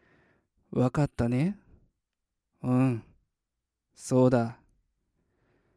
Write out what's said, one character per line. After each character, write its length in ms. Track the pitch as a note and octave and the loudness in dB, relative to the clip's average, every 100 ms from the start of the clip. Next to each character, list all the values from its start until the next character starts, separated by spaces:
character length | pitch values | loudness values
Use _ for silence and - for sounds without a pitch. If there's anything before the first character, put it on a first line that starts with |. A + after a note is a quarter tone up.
| _ _ _ _ _ _ _ | _ _ _ _ _ _ _
わ 200 | - B2 | -2 -2
か 140 | - | 0
っ 40 | C#3+ | -2
た 200 | - A#2+ | -2 -2
ね？ 300 | B2 E3+ G#3 _ - _ _ _ _ _ _ _ _ | 0 -2 -4 _ -20 _ _ _ _ _ _ _ _
う 80 | B2+ | -2
ん、 320 | B2+ C3 A#2 - _ _ _ _ _ _ _ _ | 0 0 -2 -10 _ _ _ _ _ _ _ _
そ 320 | _ - B2+ B2+ | _ -2 2 4
う 40 | |
だ。 280 | B2 A#2 - _ _ _ _ _ _ _ _ _ _ _ | 4 0 -8 _ _ _ _ _ _ _ _ _ _ _